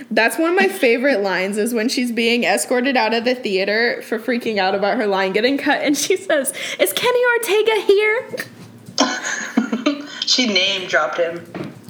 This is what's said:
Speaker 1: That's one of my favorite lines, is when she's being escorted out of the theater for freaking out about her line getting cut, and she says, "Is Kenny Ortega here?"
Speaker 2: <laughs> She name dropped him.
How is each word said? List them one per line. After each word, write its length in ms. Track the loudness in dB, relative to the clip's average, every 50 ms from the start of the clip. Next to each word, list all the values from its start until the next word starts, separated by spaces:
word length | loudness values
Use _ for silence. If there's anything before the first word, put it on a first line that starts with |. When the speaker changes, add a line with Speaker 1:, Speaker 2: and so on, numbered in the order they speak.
| -10 -2
Speaker 1:
That's 280 | 2 2 2 2 2 2
one 120 | 0 2
of 60 | 4
my 120 | 4 2 2
favorite 520 | 2 2 2 4 4 4 2 2 2 2
lines, 380 | 0 0 0 0 -2 -2 -2 -2
is 160 | -2 0 0
when 140 | 0 -2 0
she's 200 | 0 -2 -2 -2
being 340 | 0 0 2 2 2 2 2
escorted 520 | 2 2 0 0 0 0 0 0 2 2
out 160 | 2 2 2
of 120 | 0 0 0
the 100 | 0 -2
theater 680 | 0 -2 -2 0 0 0 2 2 2 2 0 0 -4
for 160 | -6 -6 -6 -4
freaking 380 | -2 -2 -2 -2 -2 -2 0 0
out 160 | 0 2 0
about 220 | 0 0 0 0
her 100 | 0 0
line 260 | 0 0 0 0 0
getting 260 | 0 0 2 2 0 0
cut, 240 | 0 0 0 2
and 140 | 2 0 0
she 200 | 0 2 0 0
says, 360 | -2 0 -2 0 0 0 -2 -6 -8 -10 -8 -2 0
"Is 120 | 0 0 0
Kenny 280 | -2 0 0 2 2 2 2 2
Ortega 440 | 0 0 0 2 2 2 2 2 2 4
here?" 420 | 4 4 4 4 2 0 0 -4 -6 -10 -10 -10 -12 -14 -20 -20 -20 -20 -20 -20 -10 0 0
Speaker 2:
<laughs> 1000 | 0 0 0 -6 -6 -6 -6 -6 -8 -2 -2 -2 -2 0 -4 -2 -2 -2 -2 -4 -8 -14 -10 -8 -2
She 200 | -2 0 2 2
name 420 | 2 2 2 0 0 -2 -4 -4 0
dropped 300 | 0 0 0 0 0 -2
him. 260 | -2 -2 -2 -8 -12 -12 -10 -10 -10 -10 -12 -16 -18